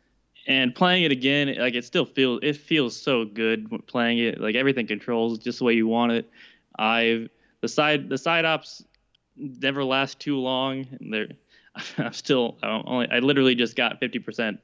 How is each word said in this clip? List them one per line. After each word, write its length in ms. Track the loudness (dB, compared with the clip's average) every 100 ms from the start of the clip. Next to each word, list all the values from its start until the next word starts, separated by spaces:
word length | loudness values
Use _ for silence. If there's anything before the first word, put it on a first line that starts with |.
| _ _ _ _ -2
and 260 | 0 0
playing 300 | 2 4 4
it 80 | 2
again, 420 | 2 2 2 0 0
like, 160 | -2 -2
it 80 |
still 220 | -2 -2 0
feels, 340 | 2 2 2
it 120 | -2 -4
feels 400 | -2 0 0 -2
so 300 | -2 0 0
good 380 | -2 0 -2 -4
w-, 160 | -10
playing 380 | -6 -2 0 2
it. 200 | 0 -2
Like, 160 | -2 0
everything 320 | 2 0 -2
controls 520 | -6 -2 0 0 -2
just 200 | -6 -2
the 60 | 2
way 80 |
you 140 | 4 4
want 240 | 2 2
it. 160 | 0 -4 -12 -20 _ _ -4
I've, 500 | 0 2 2 0 -4 -14 _ _
the 60 | -2
side, 400 | 2 2 2 0
the 80 | -4
side 280 | 0 0 2
ops 380 | 0 -4 -20 -20 _ _ _ _ -14
never 480 | -12 -4 -2 0
last 360 | 0 0 0 -4
too 180 | -4 -2
long. 460 | 0 0 -2 -4 -8 -12
And 120 | -6
they're, 160 | -6 -6 -10 _ _ _
<laughs> 320 | -16 -8 -6
I'm 160 | -6
still, 440 | -4 0 2 2 -4
I 40 | -4
don't 200 | -4 -2
only, 200 | -2 0
I 100 | 2
literally 360 | 2 4 4 4
just 200 | 0 0
got 240 | -2 -2
fifty 200 | -4 -6
percent, 400 | -6 -4 -4 -4